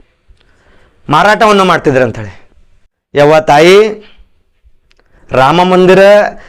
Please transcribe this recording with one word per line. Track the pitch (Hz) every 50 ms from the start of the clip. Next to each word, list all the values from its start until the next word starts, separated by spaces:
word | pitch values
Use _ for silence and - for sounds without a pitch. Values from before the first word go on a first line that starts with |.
| _ _ _ _ _ _ - _ _ _ _ _ _ _ _ _ _ _ _ _ _ -
ಮಾರಾಟವನ್ನು | 135 156 180 202 214 - 233 214 208 196 190
ಮಾಡ್ತಿದ್ರು | 185 170 156 - 160 135 131 127
ಅಂಥೇಳಿ. | 117 101 110 107 101 92 - _ _ _ _ _ _ _ _ _ _ _ _ _ _ _
ಯವ್ವ | 139 147 147 156 156
ತಾಯಿ, | 156 - 147 147 160 175 190 202 214 220 214 - - - - _ - _ _ _ _ _ _ _ _ _ _ _ _ _ _ _ _ _ _ _ _ -
ರಾಮ | - 123 131 139 151 175 180
ಮಂದಿರ, | 185 185 180 185 180 185 190 196 202 208 208 202 - - - -